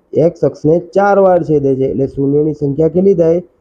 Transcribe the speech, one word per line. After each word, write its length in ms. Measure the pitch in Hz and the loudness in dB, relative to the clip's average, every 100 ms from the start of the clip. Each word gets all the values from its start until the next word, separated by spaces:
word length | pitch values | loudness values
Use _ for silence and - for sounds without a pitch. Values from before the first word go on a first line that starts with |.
| _ - | _ 0
એક્સ 160 | 165 - 139 | 0 0 -4
અક્ષને 260 | - 151 175 175 196 | -2 0 0 -2 0
ચાર 200 | 202 196 190 | 2 2 2
વાર 140 | 175 151 | 2 0
છેદે 220 | 147 139 131 | 0 0 -2
છે, 80 | 135 | -2
એટલે 140 | - 135 | -2 -4
શૂન્યોની 420 | 135 139 147 151 147 | -4 -2 0 -2 -2
સંખ્યા 320 | 143 139 160 170 | -4 -2 0 2
કેટલી 200 | 196 175 | 2 2
થાય? 180 | 165 175 175 _ | 2 0 -4 _